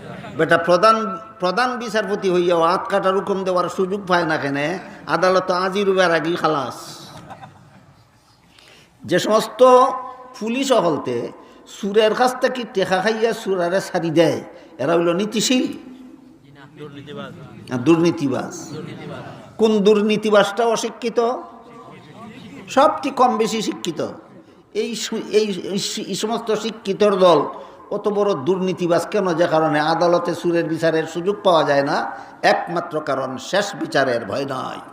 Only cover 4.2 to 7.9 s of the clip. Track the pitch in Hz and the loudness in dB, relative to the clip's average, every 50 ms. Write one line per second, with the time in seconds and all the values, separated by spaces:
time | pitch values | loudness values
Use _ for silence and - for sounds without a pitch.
4.2 | 170 160 160 143 135 139 139 143 143 151 180 185 - - - - - - 151 165 | 2 0 -2 -2 -2 -2 -2 -2 -2 -2 -4 -6 -10 -14 -18 -16 -6 -4 -2 2
5.2 | 175 185 190 185 185 - 185 180 185 190 180 208 202 190 190 190 185 175 170 160 | 2 2 2 2 2 0 -2 -2 -2 -2 -2 0 0 2 2 4 4 4 2 2
6.2 | 147 160 175 175 - 156 156 147 131 117 - - - - - - - - - - | 0 -2 -2 0 0 0 0 0 -2 -6 -8 -12 -14 -16 -16 -18 -18 -18 -20 -20
7.2 | - - - - - - - - - - - - - - | -18 -18 -20 -20 -20 -20 -20 -20 -20 -20 -20 -20 -20 -20